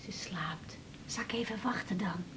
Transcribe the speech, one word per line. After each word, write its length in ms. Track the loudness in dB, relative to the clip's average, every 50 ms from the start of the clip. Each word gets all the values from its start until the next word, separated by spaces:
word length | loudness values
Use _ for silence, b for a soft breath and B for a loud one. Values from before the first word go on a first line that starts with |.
| -6
Ze 80 | -6
slaapt. 640 | -4 -4 -4 -2 -2 0 0 0 -2 -4 -6 -8 -10 -10 -10 -12 -12 -10 -6
Zal 160 | -4 -2 -2
ik 100 | 0 2
even 260 | 2 2 2 2 2 2
wachten 360 | 4 4 4 4 2 2 2 4
dan? 260 | 4 4 2 2 -2 -4 -6